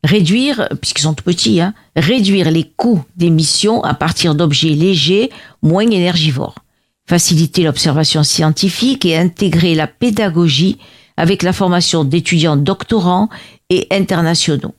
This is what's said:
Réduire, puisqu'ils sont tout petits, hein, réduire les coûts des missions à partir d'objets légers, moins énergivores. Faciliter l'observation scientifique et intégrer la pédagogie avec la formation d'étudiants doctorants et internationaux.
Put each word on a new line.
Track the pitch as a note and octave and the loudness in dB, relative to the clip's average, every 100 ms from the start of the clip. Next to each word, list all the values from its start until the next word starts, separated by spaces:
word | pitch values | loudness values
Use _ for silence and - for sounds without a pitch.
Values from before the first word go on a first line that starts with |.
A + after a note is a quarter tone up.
Réduire, | C#3+ G#3 D#3+ G#3+ C4+ B3 - - | 2 2 2 2 0 -2 -4 -6
puisqu'ils | - - | -6 -4
sont | D3+ | -4
tout | D3+ | -4
petits, | - F3 - F#3+ | -4 -2 0 0
hein, | F3 G#3+ _ - | 0 -4 _ -2
réduire | D3 B3+ G3 G3 E3 | 0 0 2 0 2
les | D#3+ - | 0 -2
coûts | _ A#3 G3+ C3 - | _ 0 0 -2 -2
des | E3+ | 2
missions | D#3+ D#3 - G#3 A3+ | 2 0 0 0 0
à | - | -2
partir | - D#3 - F3 | -2 -2 -2 -2
d'objets | D3 E3+ C3+ D#3+ | 0 0 0 0
légers, | D3+ F3 F3+ C#3 F#3+ C4 - - _ | 2 2 0 0 0 0 -6 -20 _
moins | D#3 F3 A3+ | 0 2 2
énergivores. | G#3 F3 F3 D#3 C3 - - _ _ _ _ - | 2 0 0 0 -2 -6 -10 _ _ _ _ -2
Faciliter | F3 - E3 E3 - | 0 2 2 2 0
l'observation | D#3+ C3+ E3 C#3+ D#3 D#3 | 0 0 0 0 0 0
scientifique | D3 - D#3 D#3 G3 - B3 C4+ F#3 | 0 0 0 0 -2 0 -2 0 0
et | D#3+ | 0
intégrer | F3+ - G3+ E3 F3 D#3+ | 0 0 0 2 2 0
la | D3+ | -2
pédagogie | _ A#3+ G#3+ G#3 D#3+ E3+ C3+ F#3 - - - _ - | _ -2 0 0 2 0 2 0 -2 -12 -20 _ -2
avec | E3 F#3+ | -2 0
la | F3 | -2
formation | F#3 F#3+ F3+ F3 E3+ | -2 0 0 0 0
d'étudiants | C#3+ E3 - E3+ D#3+ D3 | 0 0 0 0 2 0
doctorants | C#3+ F#3+ - A3+ F3 F3+ G#3+ - - _ _ | 0 -2 -2 0 0 0 -2 -6 -20 _ _
et | F#3 - | -2 0
internationaux. | G3 F#3 F3+ E3 E3+ - C#3+ - | -2 0 0 0 0 0 -2 -4